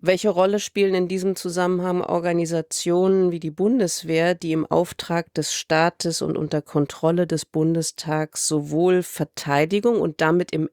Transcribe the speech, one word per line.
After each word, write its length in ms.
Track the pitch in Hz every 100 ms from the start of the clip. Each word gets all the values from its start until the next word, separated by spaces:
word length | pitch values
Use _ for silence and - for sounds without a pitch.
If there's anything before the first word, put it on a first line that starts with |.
Welche 260 | 180 185 214
Rolle 280 | 175 190 202
spielen 380 | - - 196 185
in 100 | 180
diesem 300 | 185 190 185
Zusammenhang 640 | 180 175 180 180 180 175
Organisationen 1300 | - 175 175 170 165 165 160 - 175 175 190 190 180
wie 80 | 170
die 140 | 160
Bundeswehr, 840 | 151 196 254 180 - 160 160 170
die 160 | 175 165
im 160 | 160 151
Auftrag 640 | 165 175 - - 170 170
des 200 | - 151
Staates 680 | - - 160 170 - 170 160
und 140 | 156 -
unter 240 | 151 156
Kontrolle 680 | - 151 147 - 160 170 175
des 180 | 160 -
Bundestags 1040 | 156 160 165 160 - 160 156 156 - -
sowohl 560 | 156 147 151 180 180
Verteidigung 960 | 175 - 151 - - 143 156 202 240 226
und 200 | 170 147
damit 300 | 160 175 180
im 180 | 156 160